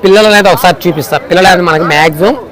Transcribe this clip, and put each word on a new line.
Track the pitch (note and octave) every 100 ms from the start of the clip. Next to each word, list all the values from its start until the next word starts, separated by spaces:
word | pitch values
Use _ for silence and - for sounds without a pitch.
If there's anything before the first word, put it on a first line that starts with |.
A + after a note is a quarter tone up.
పిల్లలు | G3 G3+ G#3+
అనేది | G#3 G3
ఒకసారి | E3+ F#3 E3+ F3
చూపిస్తా. | D#3 C#3 D3 -
పిల్లలు | F3+ F#3+
అనేది | F3+ F3
మనకి | D#3 E3+ D3+
మ్యాక్సిమం | D#3+ D3+ G3 C4+ A3